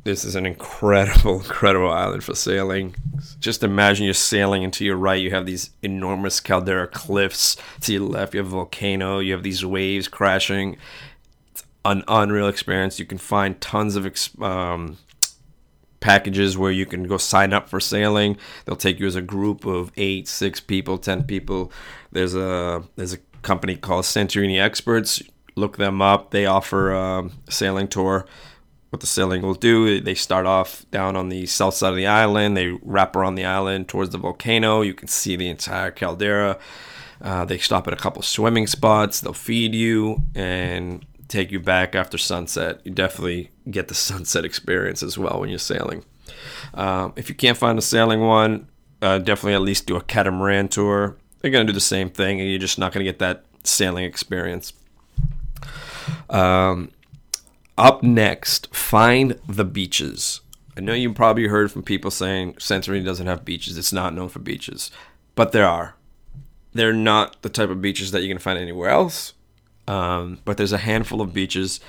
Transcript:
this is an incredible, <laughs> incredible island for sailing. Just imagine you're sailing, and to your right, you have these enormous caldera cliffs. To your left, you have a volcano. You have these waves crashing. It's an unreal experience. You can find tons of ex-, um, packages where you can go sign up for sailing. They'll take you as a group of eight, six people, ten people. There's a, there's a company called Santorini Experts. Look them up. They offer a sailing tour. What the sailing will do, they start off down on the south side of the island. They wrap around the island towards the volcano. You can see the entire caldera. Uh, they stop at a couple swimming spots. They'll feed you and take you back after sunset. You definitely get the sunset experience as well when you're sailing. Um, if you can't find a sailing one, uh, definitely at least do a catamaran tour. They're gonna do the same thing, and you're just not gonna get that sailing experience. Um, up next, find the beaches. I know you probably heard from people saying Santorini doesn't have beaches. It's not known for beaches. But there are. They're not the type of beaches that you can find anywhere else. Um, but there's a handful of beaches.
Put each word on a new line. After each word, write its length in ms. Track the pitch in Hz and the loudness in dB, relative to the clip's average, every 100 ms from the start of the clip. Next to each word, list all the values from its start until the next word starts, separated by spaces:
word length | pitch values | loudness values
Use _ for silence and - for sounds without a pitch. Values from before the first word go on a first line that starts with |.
this 200 | 107 98 | -6 -4
is 120 | - 95 | -4 -4
an 100 | 92 | -4
incredible, 880 | 87 - - 104 101 101 - 107 | -6 -12 -2 4 4 10 10 8
<laughs> 60 | 92 | 4
incredible 500 | 95 - 104 95 90 | -2 2 4 4 4
island 320 | 85 95 98 | 2 0 -4
for 120 | - | -6
sailing. 600 | - - 98 95 95 95 92 - - - - | -4 -2 0 0 -2 -4 -6 -6 -6 -10 -6
Just 220 | 113 113 | -4 0
imagine 420 | 107 98 104 101 | 0 4 6 6
you're 100 | 101 | 2
sailing, 480 | 95 - 104 98 98 | 2 2 2 2 2
and 100 | 92 | -2
to 100 | - | -2
your 120 | 98 92 | -2 2
right, 240 | 95 95 | 2 2
you 100 | 92 | 0
have 160 | 95 92 | -2 -4
these 240 | 90 - _ | -6 -10 _
enormous 580 | 101 95 92 95 98 - | -6 -4 -4 -4 -2 -4
caldera 460 | - 92 92 92 87 | 0 0 2 -2 -4
cliffs. 680 | - - 101 98 - - - - - | -8 -4 0 0 0 -2 -2 -8 -8
To 100 | - | -4
your 100 | 98 | -2
left, 320 | 98 - 95 | -2 -4 -4
you 40 | 101 | -4
have 100 | 92 | -4
a 20 | |
volcano. 680 | 92 90 - 101 98 95 98 | -6 -8 -6 -4 -2 -2 -2
You 120 | 95 | -2
have 100 | 92 | -4
these 220 | 95 92 | -4 -4
waves 440 | 92 95 95 98 90 | -4 -2 0 -2 -6
crashing. 680 | - 98 95 - 98 98 - - - - - _ _ _ | 0 2 2 0 -2 -4 -8 -16 -20 -20 -20 _ _ _
It's 120 | - - _ | -20 -20 _
an 200 | 101 98 - | 0 0 4
unreal 420 | 110 101 104 101 | 4 4 2 0
experience. 500 | 98 - 95 95 - | 0 -2 0 0 -4
You 80 | 85 | -10
can 120 | 95 | -10
find 420 | - 104 98 95 | -2 2 2 -2
tons 360 | - - 104 101 | -4 -2 0 -2
of 80 | |
ex-, 260 | 95 - - - | -4 -4 -6 -4
um, 580 | 104 92 90 85 85 78 _ _ - - _ _ _ _ _ _ | -4 -2 -2 -4 -6 -12 _ _ -6 -6 _ _ _ _ _ _
packages 580 | - 98 101 98 98 92 | 6 6 6 2 2 2
where 140 | 95 | 0
you 120 | 95 | 0
can 200 | 95 90 | -2 -6
go 120 | 90 95 | -2 -2
sign 360 | - 92 98 | 2 4 6
up 160 | 101 - | 2 0
for 120 | 95 | -4
sailing. 560 | - 104 104 104 104 101 - - | -2 0 2 2 2 0 -8 -16
They'll 120 | - 90 | -10 -2
take 220 | 98 90 | -2 0
you 80 | 95 | -2
as 80 | |
a 80 | 92 | -2
group 420 | 90 98 104 101 | -6 -2 -2 -2
of 280 | 104 92 87 - | -4 -4 -6 -4
eight, 300 | 98 95 - | -2 -2 -6
six 320 | - 98 - | -4 -4 -4
people, 400 | - 95 92 95 | -4 -4 -4 -6
ten 240 | - 92 | -4 -4
people. 480 | - 95 - 95 90 - - - - | -4 -4 -4 -6 -6 -10 -18 -20 -8
There's 240 | - 90 | -2 -2
a, 480 | 92 92 90 87 85 92 - | -2 -2 -2 -2 -6 -8 -10
there's 180 | 90 | -10
a 40 | 90 _ - | -10 _ -14
company 340 | - 92 92 87 | -2 0 0 -4
called 280 | - 90 | -2 0
Santorini 560 | 90 - 98 101 101 95 | 0 0 0 2 2 2
Experts. 600 | 101 - - 113 107 - - _ _ | 2 0 0 0 0 -4 -6 _ _
Look 220 | - 101 - | -4 -4 0
them 260 | 98 95 | -2 4
up. 280 | 98 98 - | 6 4 2
They 140 | 101 98 | 0 4
offer 460 | 95 - 98 95 | 2 2 0 2
a 380 | 95 95 92 90 - - | 0 -2 -4 -6 -12 -8
sailing 380 | - 98 95 98 | -2 0 0 -2
tour. 400 | 101 95 95 - - - - _ _ _ | 0 0 0 -4 -16 -20 -20 _ _ _
What 100 | 120 | -8
the 60 | - | -4
sailing 360 | - 95 92 | 0 0 0
will 120 | 95 | -2
do, 460 | 92 117 113 110 98 | 2 6 6 6 2
they 140 | - | 0
start 300 | 95 - 92 | -4 0 0
off 400 | 92 95 92 - - | 4 2 2 -6 -8
down 260 | 101 95 95 | -4 -2 -2
on 140 | 92 | -4
the 160 | 92 92 | -6 -4
south 280 | - 95 | 0 0
side 160 | - 95 | 2 0
of 60 | 92 | 2
the 100 | 98 | 4
island. 500 | 107 110 104 104 98 | 4 4 4 2 2
They 220 | 90 90 | 0 -4
wrap 340 | - 98 92 95 | -2 2 2 2
around 200 | 95 95 | 0 0
the 80 | |
island 440 | 92 95 95 95 92 | -2 0 0 -2 -4
towards 220 | 95 92 | -4 -4
the 80 | 92 | -4
volcano. 640 | 92 90 117 113 110 110 | -6 -6 2 4 4 4
You 120 | 104 | 2
can 140 | 90 - | -2 -6
see 260 | - - | -4 -2
the 140 | 90 90 | -2 -4
entire 420 | 80 - 92 92 | -6 -6 -4 -6
caldera. 680 | - 90 87 101 104 101 98 - - - - - - | -4 -6 -2 0 2 0 -2 -8 -20 -20 -20 -20 -12
Uh, 240 | - 92 | -6 -4
they 140 | 87 90 | -2 -2
stop 280 | - 98 87 | 0 0 -2
at 80 | |
a 20 | - | -4
couple 260 | 92 90 | -4 -4
swimming 440 | - - 110 117 107 | -6 0 2 4 0
spots. 540 | - 113 107 104 - | 2 4 6 4 -2
They'll 120 | - | -6
feed 420 | - - 117 113 | -8 -4 -2 0
you 480 | 113 113 110 107 110 - | 0 2 2 0 0 -2
and 720 | - 92 92 90 87 90 90 - - - | -2 -4 -2 -4 -4 -6 -10 -14 -20 -6
take 220 | 107 92 | -4 -2
you 80 | 95 | -2
back 360 | 90 92 92 | 2 2 2
after 240 | 95 92 90 | 0 -2 -4
sunset. 600 | - 87 85 87 85 - | -2 -4 -4 -4 -4 -6
You 80 | - | -8
definitely 580 | 92 92 - 90 87 87 _ - | -2 -2 -2 -4 -4 -8 _ -8
get 180 | 98 90 | -8 -6
the 60 | |
sunset 500 | 82 - 95 87 87 | -4 -4 -6 -4 -4
experience 580 | 82 - - 90 98 90 | -2 -6 -2 -2 -2 -4
as 140 | - - | -8 -4
well 240 | 95 92 | -4 -4
when 80 | 95 | -4
you're 100 | 90 | -6
sailing. 460 | - 95 - - - _ - - - - - | -6 -4 -4 -8 -14 _ -20 -18 -18 -16 -14
Um, 400 | - 98 92 92 - | -6 -2 -2 -4 -8
if 140 | - | -12
you 40 | |
can't 220 | - 127 117 | 0 2 4
find 220 | 120 113 | 2 2
a 40 | |
sailing 380 | - 117 113 110 | 2 4 4 4
one, 480 | 113 110 110 107 - _ _ _ | 6 6 4 2 -6 _ _ _
uh, 180 | 98 95 | 0 2
definitely 360 | 92 101 104 | 2 0 2
at 80 | 101 | 2
least 240 | 95 98 - | 2 0 -2
do 100 | 87 | -4
a 60 | |
catamaran 680 | - 110 95 92 98 98 98 | 0 0 2 2 2 2 0
tour. 480 | - 104 101 101 - _ _ | 0 0 0 -2 -6 _ _
They're 100 | 139 | 0
gonna 140 | 131 | 2
do 80 | 110 | 2
the 80 | 98 | 2
same 300 | - 98 92 | 0 0 -2
thing, 300 | - 95 98 | -2 0 0
and 100 | 95 | -2
you're 80 | 95 | -2
just 200 | 95 - | -2 -2
not 140 | 92 | -2
gonna 120 | 101 | -2
get 140 | 95 90 | -4 -2
that 240 | 92 87 _ _ | -2 -2 _ _
sailing 400 | - - 95 90 | -2 0 0 0
experience. 720 | 90 - - 90 90 87 - - _ _ _ - - - - - - - - - - 160 - | -6 -6 -6 -4 -4 -6 -10 -18 _ _ _ -2 -2 -4 -8 -10 -12 -14 -14 -12 -10 -12 -4
Um, 640 | 101 92 92 92 90 85 - _ - _ - _ _ _ - | 2 4 4 4 0 -6 -14 _ -20 _ -14 _ _ _ 4
up 240 | 127 135 | 4 6
next, 720 | 123 113 107 - - - - | 4 4 4 0 -2 -4 -4
find 640 | - - 107 117 127 135 120 - | -8 2 6 6 6 4 0 -6
the 160 | 101 | -2
beaches. 760 | 95 90 87 - 71 50 - - - - - - | -2 -2 -2 -2 -4 -4 -6 -8 -14 -20 -18 -8
I 40 | |
know 120 | 98 | -2
you 200 | 120 120 | 0 0
probably 340 | 107 113 110 107 | 4 4 4 4
heard 260 | 104 104 | 4 2
from 100 | - | 0
people 280 | - 98 98 | -4 -4 -4
saying 440 | - 92 95 90 | -4 -2 -2 -4
Santorini 500 | - - 95 95 98 | -8 -2 -2 0 -2
doesn't 220 | 92 90 90 | -2 -4 -4
have 180 | 90 | -4
beaches. 340 | - 85 - 82 | -6 -8 -8 -6
It's 140 | - | -4
not 220 | 95 90 | -2 -2
known 140 | 85 90 | -4 -8
for 100 | - | -10
beaches. 520 | 95 - - - - - - _ _ | -10 -10 -10 -12 -14 -14 -20 _ _
But 180 | - 113 | 0 4
there 140 | 113 95 | 6 4
are. 300 | 85 85 - - _ - - - - - | 4 -4 -12 -20 _ -20 -20 -20 -20 -10
They're 180 | 117 113 | 0 2
not 480 | 110 110 107 104 - | 4 4 4 2 -4
the 60 | 95 | -8
type 220 | 104 101 | -2 -2
of 100 | 92 | 0
beaches 300 | 98 95 95 | -2 -4 -4
that 120 | 95 | -4
you 60 | 95 | -4
can 100 | 92 | -4
find 200 | 95 92 | -4 -4
anywhere 320 | 87 90 90 | -4 -4 2
else. 420 | 139 180 - - - _ _ _ _ - | 4 4 -2 -10 -16 _ _ _ _ -6
Um, 500 | 98 87 90 90 92 | -2 -2 -2 -4 -8
but 140 | - 101 | -6 -2
there's 140 | 101 | 0
a 60 | 101 | 0
handful 420 | 110 110 113 110 | 0 0 0 -4
of 120 | 101 | -4
beaches. 480 | 90 95 95 95 - | -4 -4 -2 -4 -6